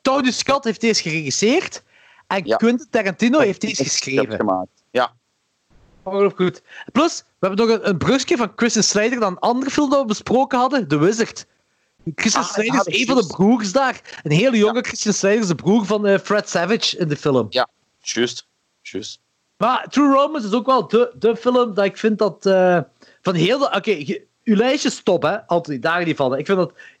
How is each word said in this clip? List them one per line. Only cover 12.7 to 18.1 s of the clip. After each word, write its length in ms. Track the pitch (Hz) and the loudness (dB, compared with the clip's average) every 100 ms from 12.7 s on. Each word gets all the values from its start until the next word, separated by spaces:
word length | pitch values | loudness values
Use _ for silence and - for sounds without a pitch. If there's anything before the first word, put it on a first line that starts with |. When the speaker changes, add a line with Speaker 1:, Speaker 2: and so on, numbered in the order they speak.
Speaker 2:
ja, 40 | 254 | 0
Speaker 1:
is 40 | |
Speaker 2:
dat 100 | 196 | 0
is 60 | 190 | -2
Speaker 1:
een 60 | 247 | 0
van 100 | 262 | 2
de 60 | |
Speaker 2:
juist. 140 | 175 - | 0 2
Speaker 1:
broers 360 | 196 240 202 | 4 4 2
daar. 480 | 220 262 - - - | 0 0 -2 -12 -12
Een 80 | 151 | 0
hele 260 | 151 254 226 | 2 4 4
jonge 180 | 214 233 | 2 2
Speaker 2:
Ja. 60 | |
Speaker 1:
Christian 320 | - - 214 | -4 -4 -2
Slater 260 | 190 196 214 | 0 2 2
is 80 | 202 | 0
de 80 | 160 | -2
broer 300 | 170 220 190 | 2 2 2
van, 220 | 214 202 | 0 2
eh, 120 | 196 | 0
Fred 300 | - 208 202 | 2 -2 -2
Savage 480 | 180 175 226 - - | -2 0 0 -2 -4
in 100 | 165 | -4
de 80 | 143 | -2
film. 280 | 151 131 110 | 0 0 0
Speaker 2:
Ja, 180 | 123 120 _ _ _ | -2 -4 _ _ _
juist. 480 | - | -8